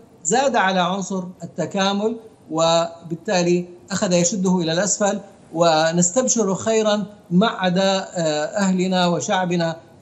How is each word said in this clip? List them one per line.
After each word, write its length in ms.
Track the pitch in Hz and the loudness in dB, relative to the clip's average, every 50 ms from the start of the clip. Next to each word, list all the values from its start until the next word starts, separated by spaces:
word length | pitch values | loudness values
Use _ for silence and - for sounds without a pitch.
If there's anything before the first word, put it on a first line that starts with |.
| - - - - - | -20 -20 -20 -10 -4
زاد 320 | - 220 247 277 277 233 | 0 0 2 2 2 2
على 240 | 226 190 190 190 185 | 2 2 2 2 2
عنصر 440 | 175 170 185 202 185 - 196 185 175 180 - - | 0 0 -2 -4 -6 -6 -6 -6 -6 -8 -12 -16
التكامل، 760 | 175 - - - 160 156 - 196 190 196 196 202 214 226 240 - - - - _ - - | -18 -14 -6 -6 -6 -4 -2 0 0 0 0 0 -2 -2 -4 -4 -12 -20 -20 _ -14 -8
وبالتالي 1120 | 156 160 165 165 165 170 170 - - - - 156 165 - - 214 202 180 175 175 180 180 175 - - - - - | -2 0 2 4 4 2 0 -2 -6 -14 -10 -10 -10 -8 -4 -2 0 0 2 2 2 0 0 -6 -14 -20 -14 -8
أخذ 220 | 190 180 214 190 | -4 -4 0 2
يشده 460 | 180 175 175 175 233 196 185 190 185 185 | 2 2 2 0 -2 0 0 0 0 0
إلى 140 | 165 160 | 0 0
الأسفل، 480 | 160 170 208 190 - - 214 196 208 196 - - - - - - - | 0 -2 0 -2 -2 0 0 0 0 -2 -8 -14 -20 -20 -20 -10 0
ونستبشر 1000 | 160 170 170 160 156 160 165 165 175 180 - - 254 247 - - 233 208 190 190 | 2 4 4 4 4 2 2 2 2 0 2 2 0 0 0 0 0 0 0 -2
خيرا 520 | 175 - 220 226 220 220 214 208 208 202 208 - - - - | -2 -2 0 0 2 2 2 0 0 -2 -6 -12 -20 -8 0
مع 340 | 170 180 214 233 - - 185 | 2 2 2 2 0 -2 -2
عدا، 340 | 185 175 190 196 190 196 190 | 0 0 2 2 2 0 0
آه، 460 | 185 - - 185 165 156 151 151 151 | -2 -6 -6 -2 -2 0 0 -2 -2
أهلنا 600 | 156 - 208 196 190 185 185 180 185 185 185 180 | -4 -2 -2 0 0 0 0 0 0 0 2 2
وشعبنا 720 | 175 175 - - - 202 185 185 175 175 175 170 165 160 - - - - - | 2 0 -2 -2 -2 -2 -2 0 -2 -2 -2 -2 -2 -4 -8 -14 -20 -20 -10